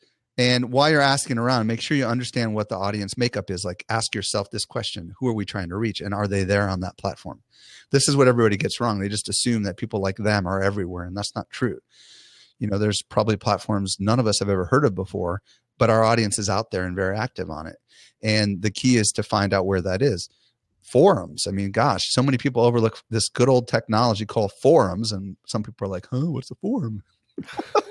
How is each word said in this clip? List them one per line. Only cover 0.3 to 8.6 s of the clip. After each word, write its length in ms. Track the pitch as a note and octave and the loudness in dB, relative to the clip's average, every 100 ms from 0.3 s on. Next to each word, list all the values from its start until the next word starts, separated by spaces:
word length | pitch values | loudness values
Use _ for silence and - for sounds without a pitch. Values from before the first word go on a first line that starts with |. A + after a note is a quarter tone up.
| - | 0
And 340 | B2 B2 B2 | 2 2 2
while 180 | B2+ D3+ | 2 4
you're 100 | D3+ | 4
asking 380 | C#3 C#3 - A#2 | 4 2 -2 -2
around, 280 | A#2+ B2 A2 | 0 0 0
make 120 | A2+ | -2
sure 160 | - D3 | -2 -2
you 100 | A#2 | 0
understand 480 | A#2+ B2 B2 A2+ G#2+ | -2 -4 -4 -2 -2
what 120 | G#2 | -4
the 80 | F#2+ | -4
audience 400 | G2 G#2+ G2 - | -4 -4 -6 -2
makeup 320 | A#2+ - F#2 | -2 -2 -6
is. 140 | F#2 | -6
Like, 200 | F#2+ F2 - | -6 -8 -4
ask 260 | A2+ - A#2 | -4 -4 -8
yourself 340 | A2+ G#2+ G2+ | -6 -4 -6
this 140 | G#2+ | -8
question, 500 | - A#2 A2+ - E2+ - | -8 -8 -8 -10 -14 -6
"Who 80 | B2+ | -4
are 40 | |
we 100 | A2 | -4
trying 240 | G2 G#2 F2 | -4 -6 -6
to 60 | F#2+ | -4
reach? 240 | A2+ - | -4 -4
And 120 | G2+ | -6
are 120 | G2+ G2+ | -4 -2
they 140 | G2 | 0
there 240 | F#2+ G2+ G2+ | 2 2 2
on 120 | F#2 | -2
that 160 | F2+ - | -6 -6
platform?" 460 | G2 - E2 - _ _ - - _ | -8 -8 -14 -18 _ _ -20 -20 _
This 160 | C#3 C#3+ | 2 4
is 80 | C#3 | 4
what 100 | B2+ | 6
everybody 280 | A#2+ A2 | 6 4
gets 240 | G2+ | 2